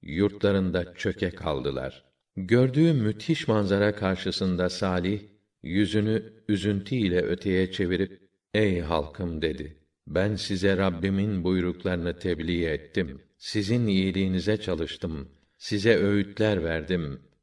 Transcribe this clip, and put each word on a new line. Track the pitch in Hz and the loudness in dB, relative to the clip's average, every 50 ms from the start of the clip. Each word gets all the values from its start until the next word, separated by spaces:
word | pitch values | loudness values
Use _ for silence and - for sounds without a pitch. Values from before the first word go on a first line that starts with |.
yurtlarında | - 80 76 87 101 101 101 - - 101 98 95 92 90 85 90 85 90 - | -12 -6 0 2 2 2 2 2 2 2 4 4 2 2 0 -2 -2 -4 -8
çöke | - - 101 - - 98 87 | -4 -4 -4 -2 0 -2 -2
kaldılar. | - - - 82 73 67 64 71 67 65 65 65 - - _ _ _ _ _ _ - | -2 -4 -4 -4 -4 -2 -2 -4 -4 -4 -6 -8 -10 -12 _ _ _ _ _ _ -10
Gördüğü | 95 95 92 117 123 131 131 127 151 165 165 156 | -10 -2 2 4 4 4 4 4 4 4 4 4
müthiş | 127 107 107 104 - - - 160 - - | 2 2 0 -2 -4 -2 -2 -2 -2 0
manzara | - 110 107 104 95 98 101 101 104 104 | 0 2 2 2 2 2 4 2 2 0
karşısında | 104 104 95 92 92 - 95 - - 95 92 90 85 90 87 | 0 0 0 0 0 -2 -4 -2 -2 0 0 0 0 0 -2
Salih, | - - 101 92 90 90 87 95 107 101 104 - _ _ _ _ _ _ - | 0 -2 -2 0 0 0 0 0 -2 -2 -6 -14 _ _ _ _ _ _ -10
yüzünü | 71 87 101 104 95 110 107 104 110 110 107 110 - - - - | -2 2 2 2 2 2 2 2 2 0 -2 -2 -6 -18 -14 -2
üzüntü | - 104 95 95 104 101 98 101 - 135 | -2 0 0 2 0 0 0 -2 -2 -2
ile | 123 104 92 87 90 | 0 0 2 2 2
öteye | - - 87 - - 101 92 92 95 92 | 2 0 -2 -2 0 0 2 2 2 0
çevirip, | 92 - 95 87 92 87 98 90 98 - _ _ _ _ _ _ - | 0 -2 0 0 2 0 0 -2 -4 -18 _ _ _ _ _ _ 0
"Ey | 107 107 98 92 87 | 2 2 2 2 0
halkım," | 80 78 82 78 73 76 - - 90 85 80 78 | 0 0 0 0 -2 -4 -8 -8 -6 -6 -4 -2
dedi, | 80 78 76 - 71 76 - _ _ _ _ _ _ | -2 -2 -2 -4 -8 -12 -12 _ _ _ _ _ _
"ben | - 76 90 98 107 107 | -4 0 0 0 0 0
size | 92 - - 101 90 95 98 95 | -4 -4 -4 -4 0 2 2 2
Rabbimin | 90 98 95 87 82 92 98 98 98 101 107 101 90 85 | 2 2 0 0 -2 -2 0 0 0 0 0 -2 -2 0
buyruklarını | 92 92 92 87 90 90 90 - 95 90 87 82 87 85 85 | 0 0 2 0 0 -4 -4 -2 -2 -2 -2 -2 -4 -6 -4
tebliğ | - 92 85 78 80 85 87 85 82 | -4 -4 -4 -2 -2 -2 -2 0 0
ettim. | 80 76 73 76 - - 98 90 69 67 - - _ _ | -2 -2 -4 -6 -4 -2 -2 -2 -2 -6 -14 -20 _ _
Sizin | _ - - - 107 101 98 120 120 117 | _ -14 -4 -4 -4 0 0 0 0 2
iyiliğinize | 107 95 95 95 95 90 95 98 92 92 92 85 104 110 | 2 2 2 2 2 0 0 0 0 0 0 0 0 0
çalıştım. | 104 - 92 87 80 80 - - - - 85 80 71 69 - - _ _ _ _ | 0 0 -4 -2 -2 -4 -6 -6 -8 -8 -8 -8 -8 -10 -14 -18 _ _ _ _
Size | _ - - 107 101 95 117 110 | _ -8 -4 -4 0 4 4 4
öğütler | 87 98 101 101 101 98 101 101 - 110 107 104 87 78 | 6 6 4 4 2 0 -2 -2 0 2 2 2 2 0
verdim. | 82 82 80 78 90 92 85 80 69 67 - - _ _ _ | 0 -2 -2 -2 -2 -2 -2 -2 -4 -6 -10 -14 _ _ _